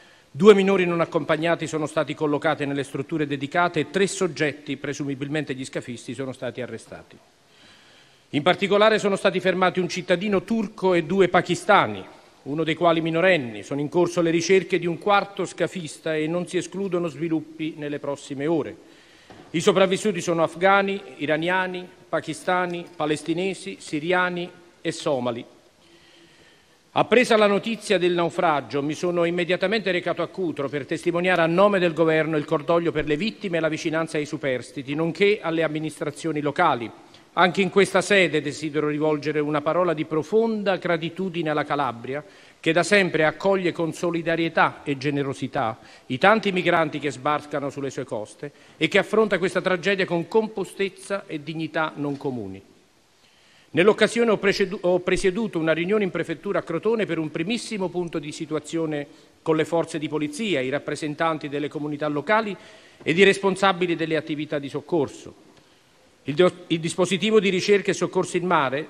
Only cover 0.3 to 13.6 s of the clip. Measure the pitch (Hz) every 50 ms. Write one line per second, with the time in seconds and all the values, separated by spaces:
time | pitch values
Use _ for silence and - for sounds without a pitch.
0.3 | _ 139 180 214 208 202 190 196 196 185 180 175 175 170 165 - - 165 147 -
1.3 | 160 156 160 170 165 147 160 147 - 156 151 143 - 165 151 135 151 - 160 147
2.3 | 143 143 147 160 147 117 147 139 143 143 135 - - 139 135 - 165 156 151 139
3.3 | 147 135 135 139 - 175 175 170 170 160 139 147 - 190 196 180 - - 190 175
4.3 | 147 127 156 147 135 - - - 139 135 - 143 139 - 151 139 143 127 143 143
5.3 | 147 156 143 131 135 127 131 - - 170 123 - 117 113 - - 120 117 135 131
6.3 | 120 - 131 123 107 127 120 113 117 107 - - 92 82 - - - - _ _
7.3 | _ _ _ _ _ _ - - - - _ - - - - _ _ _ _ _
8.3 | - 143 139 180 180 180 202 190 202 202 208 220 220 202 - 202 196 180 - 202
9.3 | 170 185 - 190 180 180 185 180 - 185 180 165 - 185 165 - 185 175 185 214
10.3 | 202 185 180 - 233 226 214 196 - - - 190 180 170 165 151 190 196 185 175
11.3 | - 180 165 - 170 160 - - 202 180 147 110 107 95 90 - - - - -
12.3 | _ _ _ 131 143 160 160 151 156 - 170 170 165 165 160 165 160 165 170 190
13.3 | 180 156 127 117 110 104